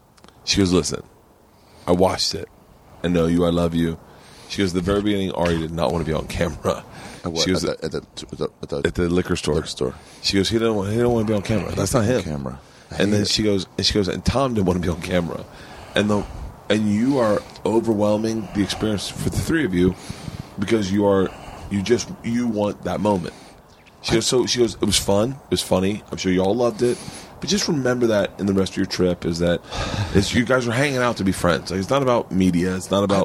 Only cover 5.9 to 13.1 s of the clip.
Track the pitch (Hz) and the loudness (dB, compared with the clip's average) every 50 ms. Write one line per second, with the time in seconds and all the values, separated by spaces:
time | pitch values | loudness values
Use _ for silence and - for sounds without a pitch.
5.9 | 76 85 78 78 78 71 - - - - 85 85 71 - - 76 64 57 - - | 0 0 -2 -2 -2 -2 -4 -4 -4 -2 -2 -2 -4 -4 -4 -4 -4 -4 -6 -14
6.9 | - - - - - - - 90 80 82 80 95 92 82 82 78 - - - 80 | -18 -18 -16 -16 -14 -10 -8 -6 -4 -2 0 0 0 0 0 -2 -4 -4 -6 -6
7.9 | - - - - - - - - 73 71 73 - - - - - - 71 78 87 | -6 -8 -8 -10 -14 -16 -14 -12 -8 -6 -6 -6 -6 -8 -10 -8 -4 -2 -2 -2
8.9 | - - 87 85 87 90 90 - 87 80 - 76 76 80 76 - - - 67 64 | 0 0 0 2 2 0 0 0 -2 -2 -2 0 0 -2 -2 -4 -4 -4 -4 -4
9.9 | - - - - - - - - 98 98 95 92 107 113 113 113 110 104 95 101 | -6 -8 -14 -20 -16 -8 -4 0 0 2 2 2 2 0 2 0 0 0 -2 -2
10.9 | 107 117 120 120 120 113 107 107 110 101 92 - 110 101 85 85 90 95 98 95 | 0 0 2 2 2 2 2 0 0 0 0 0 -2 -2 -2 -2 -2 -2 -2 0
11.9 | - 127 104 107 127 117 90 85 76 71 67 64 64 67 - - - - - - | 2 2 2 2 2 0 0 -2 -4 -6 -6 -8 -8 -10 -14 -20 -20 -20 -18 -8
12.9 | - - 90 104 | -2 0 2 2